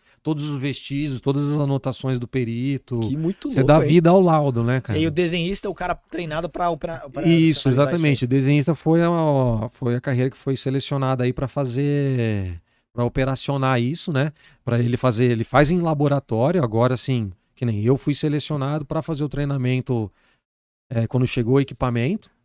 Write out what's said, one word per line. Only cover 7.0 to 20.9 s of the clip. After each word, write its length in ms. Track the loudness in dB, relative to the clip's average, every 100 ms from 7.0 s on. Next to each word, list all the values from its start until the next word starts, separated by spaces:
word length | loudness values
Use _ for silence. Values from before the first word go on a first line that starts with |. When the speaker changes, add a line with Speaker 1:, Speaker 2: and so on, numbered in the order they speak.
| -12
Speaker 3:
pra 120 | -2 4
Speaker 1:
Isso, 400 | 6 4 4 2
Speaker 3:
analisar 160 | 2 2
Speaker 1:
exatamente. 220 | 2 2 0
Speaker 3:
isso 80 |
aí. 40 | 2
Speaker 1:
O 20 |
desenhista 440 | 2 4 2 2 0
foi 260 | 2 2
a, 640 | 2 0 2 2 2 0 -4
foi 240 | -6 -4 -2
a 60 |
carreira 280 | -2 0 0
que 80 | -2
foi 180 | -6 -4
selecionada 720 | -2 -4 -2 -2 0 0 -2
aí 80 |
pra 140 | -2 -4
fazer, 1120 | -4 -4 -2 0 0 0 0 0 0 -4 -8 -14 _ _
pra 100 | -4
operacionar 800 | -2 0 -2 -2 -2 -2 0 2
isso, 320 | 0 -2 -4
né? 180 | -2 -2 -4 _ _
Pra 160 | -4 0
ele 160 | 0 0
fazer, 300 | 0 2 2
ele 120 | 2
faz 280 | 2 2 4
em 100 | 2
laboratório, 840 | 0 0 0 0 -2 -2 0 0
agora 320 | 0 2 2 0
sim, 360 | -2 -2 -4 -10 _
que 120 | -6 -2
nem 180 | 0
eu 140 | 2 0
fui 160 | 0
selecionado 720 | -2 -2 -2 -4 -4 -4 -4 -4
pra 160 | -6
fazer 220 | -4 -4 -4
o 40 |
treinamento, 800 | -4 -4 -2 0 -2 -2 -2 -4 -10 _ _ _ _ _ _
é, 160 | -8